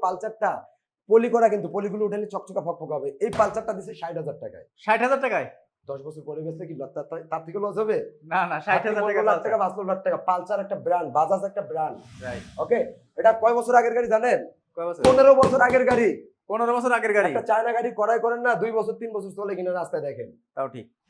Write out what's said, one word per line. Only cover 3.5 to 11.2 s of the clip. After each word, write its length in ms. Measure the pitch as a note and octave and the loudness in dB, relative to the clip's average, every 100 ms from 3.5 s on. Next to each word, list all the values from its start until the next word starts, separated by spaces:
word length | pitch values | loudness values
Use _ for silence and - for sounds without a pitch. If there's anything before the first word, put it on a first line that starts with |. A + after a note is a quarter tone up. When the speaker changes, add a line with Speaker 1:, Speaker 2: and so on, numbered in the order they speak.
| A3 G#3+ | 0 -6
Speaker 1:
দিছে 200 | F#3+ - | -8 -10
ষাট 240 | C#3+ E3 E3 | -12 -10 -8
হাজার 220 | D3+ - | -10 -10
টাকায়। 240 | A2 F2 - _ | -12 -16 -20 _
Speaker 2:
ষাট 240 | - A3 | 0 2
হাজার 200 | B3 C4+ | 2 0
টাকায়? 280 | C4+ F#3 A#2+ - _ _ - | 0 -2 -4 -12 _ _ -14
Speaker 1:
দশ 140 | C#3 | -12
বছর 200 | C#3+ D#3 | -12 -16
পরে 200 | C#3+ D3+ | -12 -10
বেচলে 260 | D#3+ E3 E3+ | -10 -10 -12
কি 60 | |
ল-, 140 | C3 E3 | -12 -12
তার, 160 | D#3 | -12
তার, 240 | D3 E3+ D#3+ | -12 -12 -8
তার 160 | D#3+ D#3+ | -8 -8
থেকে 140 | F#3 | -6
লস 160 | G3+ F#3+ | -6 -4
হবে? 420 | A3 F3+ - - | -2 -2 -4 -14
Speaker 2:
না, 120 | D#3 F3 | -4 -2
না, 240 | F3+ D#3 | -2 -4
ষাট 80 | G3 | 0
হাজার 100 | F#3 | 0
Speaker 1:
হাতে 160 | G#3+ | 2
Speaker 2:
টাকা 80 | G#3+ | -2
Speaker 1:
পনেরো 220 | G#3 G3+ | 0 2
লাখ 120 | G#3+ F3 | 2 2
Speaker 2:
পালসার। 80 | |
Speaker 1:
টাকা, 140 | A3 A3 | 2 0
পাঁচ 300 | F#3 F#3+ F#3+ | 0 -2 -4
লাখ 160 | F#3+ | -4
টাকা। 140 | F#3+ E3 | -2 -4
পালসার 420 | - F3+ F3+ G3+ | 0 -2 -2 -6
একটা 160 | G3 F#3 | -4 -6
ব্র্যান্ড, 380 | C3+ F3 D#3 | -2 -2 0
বাজাজ 300 | C#3 | 0